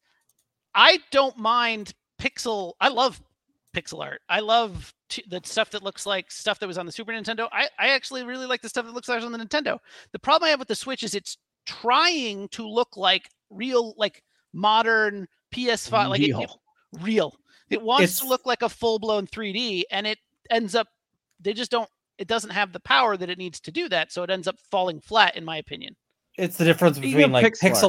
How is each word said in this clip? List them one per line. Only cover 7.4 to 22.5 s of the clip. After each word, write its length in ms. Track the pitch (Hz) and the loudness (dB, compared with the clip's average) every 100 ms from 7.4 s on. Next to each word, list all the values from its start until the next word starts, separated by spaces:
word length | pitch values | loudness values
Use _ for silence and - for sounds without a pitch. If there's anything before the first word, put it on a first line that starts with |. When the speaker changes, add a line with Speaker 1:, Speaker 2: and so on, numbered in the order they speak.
| 226 | -4
Speaker 1:
I, 180 | - 285 - | -2 -4 -2
I 100 | 220 | 0
actually 340 | 269 - 262 | 0 -2 -10
really 220 | 240 254 254 | -8 -10 -6
like 160 | 240 | -6
the 80 | 220 | -4
stuff 160 | 262 233 | -8 -8
that 80 | |
looks 160 | 240 247 | -10 -6
like 140 | 240 | -6
on 80 | 233 | -4
the 60 | 233 | -10
Nintendo. 420 | 220 302 254 - _ - - | -4 -4 -2 -6 _ -20 -16
The 80 | - | -8
problem 280 | - 320 330 | 0 2 2
I 40 | |
have 80 | 285 | 0
with 80 | 262 | -2
the 80 | 214 | -6
Switch 280 | 262 262 | -6 -8
is 120 | 214 202 | -6 -6
it's 220 | - - _ _ - | -8 -18 _ _ -18
trying 840 | - 226 262 339 330 240 202 202 | -4 2 4 4 0 -4 -8 -10
to 180 | - 220 | -12 -4
look 300 | 220 240 - | -2 -2 0
like 320 | 185 190 - _ _ | 0 0 -2 _ _
real, 440 | 196 254 254 226 214 | -10 -2 0 -2 -4
like, 260 | 208 - _ _ _ | -4 -4 _ _ _
modern 760 | 160 208 220 226 220 214 202 185 _ _ | -2 2 4 4 2 2 -4 -12 _ _
P 180 | - 240 | -6 -2
S 180 | 220 - | -2 0
five, 220 | 220 202 | 0 2
like, 100 | 196 | 2
it, 100 | 147 | 2
it 40 | 113 | 0
Speaker 2:
Real. 260 | 120 - _ _ _ 156 | -6 -12 _ _ _ -10
Speaker 1:
real. 340 | 185 220 151 _ _ _ _ | -2 0 0 _ _ _ _
It 120 | 240 | -6
wants 300 | 220 262 277 | 2 4 4
Speaker 3:
It's 80 | - | 0
Speaker 1:
to 80 | 262 | -2
look 180 | 254 254 | -2 0
like 160 | 233 | -2
a 80 | 233 | -2
full-blown 560 | - 233 220 220 214 196 | -2 -2 0 0 -2 -2
three 260 | - 214 | -8 -6
D, 320 | 196 247 180 - | -4 -4 -4 -4
and 160 | 196 214 | -4 -6
it 140 | 214 _ _ _ | -8 _ _ _
ends 240 | 226 214 226 | -2 0 -2
up, 120 | 214 _ _ _ _ _ | -2 _ _ _ _ _
they 140 | 185 | -6
just 180 | 208 240 | -4 -2
don't, 180 | 240 220 _ _ - | -2 -4 _ _ -16
it 80 | 190 | -2
doesn't 240 | 233 214 | -2 -2